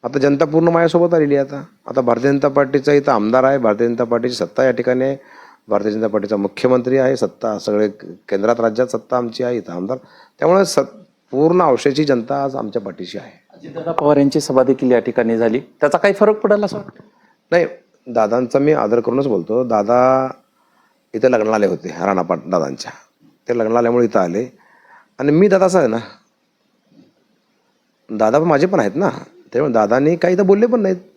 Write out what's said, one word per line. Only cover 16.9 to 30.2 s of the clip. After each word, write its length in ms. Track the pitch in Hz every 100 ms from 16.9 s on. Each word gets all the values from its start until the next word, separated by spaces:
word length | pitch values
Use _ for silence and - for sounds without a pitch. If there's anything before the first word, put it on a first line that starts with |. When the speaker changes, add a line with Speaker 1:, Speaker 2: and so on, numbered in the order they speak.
| - - _ _ _ _
Speaker 1:
नाही, 140 | 170 170 - _ _ -
दादांचा 520 | 117 107 117 123 139
मी 140 | 143
आदर 260 | 151 107 117
करूनच 280 | 113 123 139
बोलतो. 360 | 101 82 113
दादा 680 | 123 110 104 123 127 131 131 - _ _ _ _ _ _ _
इथं 160 | 113 127
लग्नाला 260 | 123 107 110
आले 120 | 101
होते 280 | 90 87 82 92
राणापाट 340 | 95 85 90 87
दादांच्या, 460 | 90 71 65 - - _ _ _ _ -
ते 100 | 120
लग्नाला 220 | 110 117
आल्यामुळे 260 | 117 120 117
इथं 140 | 107
आले. 260 | 90 92 127 _ _ _ _ - _ _
आणि 120 | 139
मी 160 | 151 202
दादा 180 | 190 185
असं 140 | 180
आहे 80 | 131
ना, 100 | 113 117 - _ _ _ _ _ _ _ _ _ _ _ _ _ _ _ _ _ _ _
दादा 280 | 110 107 131
पण 60 | 165
माझे 220 | 143 180
पण 120 | 190
आहेत 120 | 104 120
ना, 140 | 185 - - _ _
त्यामुळे 200 | 117 147
दादांनी 420 | 113 104 123 147
काही 200 | 170